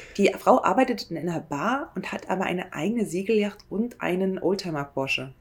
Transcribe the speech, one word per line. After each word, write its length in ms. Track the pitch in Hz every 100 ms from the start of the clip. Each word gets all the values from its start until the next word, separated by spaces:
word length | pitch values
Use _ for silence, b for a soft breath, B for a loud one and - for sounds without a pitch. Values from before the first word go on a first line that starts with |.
| B B
Die 160 | 202 -
Frau 260 | - 240
arbeitet 440 | - 196 254 220 -
in 60 | 165
einer 240 | 170 165
Bar 520 | - 143 190 269 330
und 160 | - -
hat 200 | - -
aber 140 | 190
eine 280 | 185 180 -
eigene 340 | - 170 233 175
Segelyacht 520 | 170 196 220 208 - -
und 300 | 190 240 -
einen 400 | 170 180 190 185
Oldtimer 440 | 160 196 180 151
Porsche. 480 | 143 - 135 - 135 131